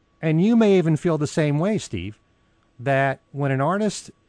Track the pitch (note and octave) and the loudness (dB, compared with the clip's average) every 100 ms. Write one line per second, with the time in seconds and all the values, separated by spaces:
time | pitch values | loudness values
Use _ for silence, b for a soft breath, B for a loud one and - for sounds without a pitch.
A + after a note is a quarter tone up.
0 | _ _ D#3+ D#3+ G#3 A#3 G#3+ F#3+ D#3+ D3+ | _ _ -2 2 4 4 4 4 2 0
1 | E3+ D#3 D3+ E3 D3+ C#3+ G3 G#3 - F2+ | 0 -2 -2 -2 0 0 -2 -4 -6 -8
2 | F#2+ - _ _ _ _ _ - B2 C3+ | -10 -12 _ _ _ _ _ -8 -2 0
3 | C3+ C3 _ C#3 C#3 C3+ D3 G3+ G#3+ - | 0 -4 _ -4 -2 0 0 0 -2 -4
4 | - - | -12 -20